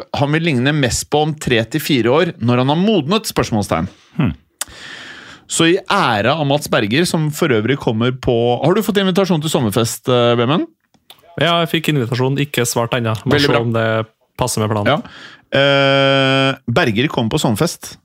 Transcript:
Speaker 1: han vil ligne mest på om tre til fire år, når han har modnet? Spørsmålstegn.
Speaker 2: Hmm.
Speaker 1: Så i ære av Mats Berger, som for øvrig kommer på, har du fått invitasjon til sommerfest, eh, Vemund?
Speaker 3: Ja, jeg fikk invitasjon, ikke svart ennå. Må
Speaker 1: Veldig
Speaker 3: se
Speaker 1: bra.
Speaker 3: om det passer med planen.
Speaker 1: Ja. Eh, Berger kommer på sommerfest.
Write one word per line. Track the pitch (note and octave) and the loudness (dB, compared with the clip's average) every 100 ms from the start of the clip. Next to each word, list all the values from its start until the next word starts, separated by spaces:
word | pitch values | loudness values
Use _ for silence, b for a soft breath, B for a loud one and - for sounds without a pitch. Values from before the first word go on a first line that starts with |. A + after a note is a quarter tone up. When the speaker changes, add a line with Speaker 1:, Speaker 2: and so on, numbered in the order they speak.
| - | -4
Speaker 1:
han | - C#3+ | -4 0
vil | D#3 | 0
ligne | E3+ B2 C3 | 0 0 0
mest | D3+ A#2+ - - | 0 0 -2 -2
på | D3 | 0
om | D3+ | 0
tre | D3+ - B2+ | -4 0 0
til | C#3+ D#3 | 0 -4
fire | - C3+ A2 | -2 0 2
år, | D3 F3 - | 2 0 -2
når | A#2 B2 | 0 2
han | C3 | 2
har | D#3 | 2
modnet? | G3+ G#3 C#3 A3 A3 | 2 0 0 -2 -2
Spørsmålstegn. | - B2 A2 G2 E2 F#2 B B - | -4 -2 -2 -2 -2 -4 B B -4
Speaker 2:
Hmm. | B2+ - _ _ - B B B B B B B | -4 -4 _ _ -18 B B B B B B B
Speaker 1:
Så | - - E3 | -8 0 2
i | F#3 | 2
ære | - G3 D3 G#2+ G#2+ | 0 0 2 2 0
av | D#3+ C#3+ | 0 0
Mats | D3 - | -2 0
Berger, | D3 G#2 C3 F3 | 0 0 0 0
som | E3+ D3+ | 0 -2
for | D3 E3+ | -2 0
øvrig | A2+ A2 C#3 | 2 0 -2
kommer | - A2 B2 | -2 -2 -2
på, | B2+ - A#2 A#2+ B2 | -2 -2 0 0 0
har | C#3 | 0
du | G3+ | 0
fått | G#3+ G3+ | 0 0
invitasjon | F#3+ F#3 F#3+ E3+ | 0 0 0 0
til | D#3 | 0
sommerfest, | F3 A2 G#2 A2+ - - | -2 0 0 -2 -4 -2
eh, | B2 A#2+ A#2 | 2 2 2
Vemund? | A#2+ E3+ E4 _ _ _ - - - - | 2 0 -2 _ _ _ -20 -20 -18 -2
Speaker 3:
Ja, | E3 E3+ | 0 2
jeg | E3 | 0
fikk | E3 D#3+ | 0 0
invitasjon, | D3+ A2+ B2 C3 C#3 | 0 -2 -2 -2 0
ikke | C#3+ - A#2+ | -2 -2 -2
svart | B2 A#2 C3 | -2 -2 -2
ennå. | A2+ A2+ | -2 -4
Må | B2+ C#3+ | 0 2
Speaker 1:
Veldig | C#3+ | 2
Speaker 3:
se | |
Speaker 1:
bra. | - | 2
Speaker 3:
om | A#2 | 0
det | A2+ A2+ A2 A2+ _ _ - | 0 0 -2 -4 _ _ -6
passer | B2+ - | -4 -2
med | G#2+ | -2
planen. | A2 G#2 | 0 2
Speaker 1:
Ja. | D3 - - - - _ C3+ | 0 -2 -16 -20 -20 _ 2
Eh, | C#3 C#3 C#3 C#3 C#3 C3+ C3+ C3+ C3+ C3+ - | 4 4 4 4 4 2 2 2 0 -2 -2
Berger | A#2+ C#3+ G#2 D3 | 0 2 0 -2
kommer | - A2 | -2 -2
på | D3+ | 0
sommerfest. | D3+ G#2 - - - - | 0 0 -2 -4 -16 -20